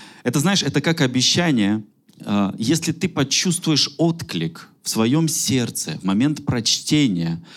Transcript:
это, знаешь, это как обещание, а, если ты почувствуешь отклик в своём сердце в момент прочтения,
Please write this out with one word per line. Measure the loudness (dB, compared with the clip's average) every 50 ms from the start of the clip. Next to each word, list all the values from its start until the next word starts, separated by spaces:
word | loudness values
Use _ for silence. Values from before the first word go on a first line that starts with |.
| -18 -20 -20 -6 -6
это, | -2 -2 0
знаешь, | 0 2 0 0 0
это | 0 -2 0
как | 0 0 0 2 0
обещание, | 0 2 0 0 2 2 2 2 2 2 2 2 2 0 -2 -4 -10 _ _ _ _ _ -14 -6
а, | -2 0 0 0 0 -2 -2
если | 0 0 0 0 0 -4
ты | -2 -2 -4 -4
почувствуешь | 0 -2 -2 0 0 0 0 0 -2 0 0 0 2 2 0 -2 0
отклик | 0 0 0 0 -2 -6 -8 -4 -4 -4 -4 -6 -10 -18 -20 _ _ _
в | -4
своём | 0 2 2 4 4 2 2 2
сердце | 0 -2 -2 0 0 0 0 -2 -4 -6 -6 -6 -8 -4 -2
в |
момент | 0 2 2 2 2 0 -2 -2
прочтения, | -2 -2 0 0 0 -2 -2 0 0 2 4 4 2 2 0 -2 -2 -4 -6 -8 -16 -20